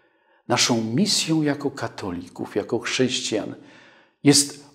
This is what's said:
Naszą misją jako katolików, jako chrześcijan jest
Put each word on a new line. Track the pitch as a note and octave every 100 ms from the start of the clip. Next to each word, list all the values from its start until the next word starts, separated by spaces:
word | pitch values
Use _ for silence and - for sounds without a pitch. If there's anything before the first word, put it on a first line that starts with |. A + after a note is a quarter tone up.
| _ _ _ _ -
Naszą | A#2 - A#2
misją | A2 B2+ G#3 - - D#3+
jako | D3 C#3+ C#3
katolików, | - A2+ - G2 F2 F2+ - A2 G#2
jako | - A#2
chrześcijan | - - B2+ - - G#2+ - - - - - - _ _
jest | C#3+ C#3+ - - -